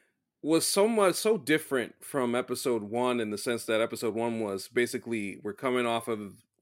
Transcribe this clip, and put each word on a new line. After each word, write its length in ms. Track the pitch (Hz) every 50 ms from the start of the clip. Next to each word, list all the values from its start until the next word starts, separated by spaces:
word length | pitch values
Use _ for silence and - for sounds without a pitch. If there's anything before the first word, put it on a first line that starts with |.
| _ _ _ _ _ _ _ _
was 280 | - 143 165 160 - -
somewhat 480 | - 196 202 226 233 214 202 180 156
so 220 | - - 214 226 180
different 580 | 123 127 156 156 - - 139 127 107 - - _
from 360 | - - - 139 120 120 120
episode 480 | 123 127 - 123 - - 139 120 110 104
one 340 | 101 110 120 123 127 123 120
in 120 | 110 107
the 80 | 104 101
sense 260 | - 131 117 110 -
that 160 | - 110 110
episode 340 | 113 101 120 - 123 113 98
one 240 | 113 117 120 113 113
was 300 | 110 101 98 95 - -
basically, 720 | - 127 120 120 - 117 - 117 117 110 101 98 85 -
we're 120 | - 104 98
coming 320 | - 139 127 123 127 123
off 200 | 117 117 113 -
of 280 | 120 113 107 104 98 104 - _ _ _ _